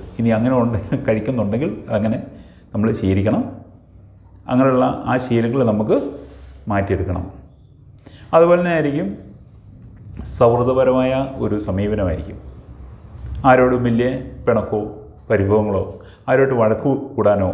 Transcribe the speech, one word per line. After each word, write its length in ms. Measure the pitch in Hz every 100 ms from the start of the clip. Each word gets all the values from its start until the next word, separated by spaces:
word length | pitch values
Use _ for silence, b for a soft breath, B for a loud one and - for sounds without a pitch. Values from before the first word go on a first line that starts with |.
| - -
ഇനി 120 | 117 110
അങ്ങനെ 140 | 123 127
ഉണ്ടെങ്കിൽ, 360 | 120 113 - 131 -
കഴിക്കുന്നുണ്ടെങ്കിൽ 640 | 110 107 123 101 113 170 220 - 110
അങ്ങനെ 220 | 110 110 - B B B B
നമ്മൾ 160 | 104 110 120
ശീലിക്കണം. 420 | 95 98 101 156 254 - - - - - - - - - -
അങ്ങനെയുള്ള 340 | 127 135 127 127 127 -
ആ 20 | 123
ശീലങ്ങൾ 360 | - 117 117 135 120
നമുക്ക് 260 | 104 107 254 - - B B B B -
മാറ്റിയെടുക്കണം. 540 | 101 92 92 90 85 - - - - - - - - B B B 165
അതുപോലെ 240 | 170 175
തന്നെ 120 | 175 165
ആയിരിക്കും 320 | 147 147 196 - - - - - - - - - - - - -
സൗഹൃദപരമായ 760 | 117 120 123 131 131 127 127 131 139 -
ഒരു 120 | 110 104 -
സമീപനമായിരിക്കും. 720 | 95 104 107 92 80 78 110 - - - - - - - - - - 131
ആരോടും 300 | 127 127 127 120
വലിയ 220 | 113 123 135 - - -
പിണക്കോ 340 | 113 101 107 90 - - - -
പരിഭവങ്ങളോ 520 | 107 98 107 104 95 - - B B -
ആരോട്ട് 260 | 131 135 123
വഴക്ക് 320 | 110 110 143 131 - -
കൂടാനോ 340 | 104 101 92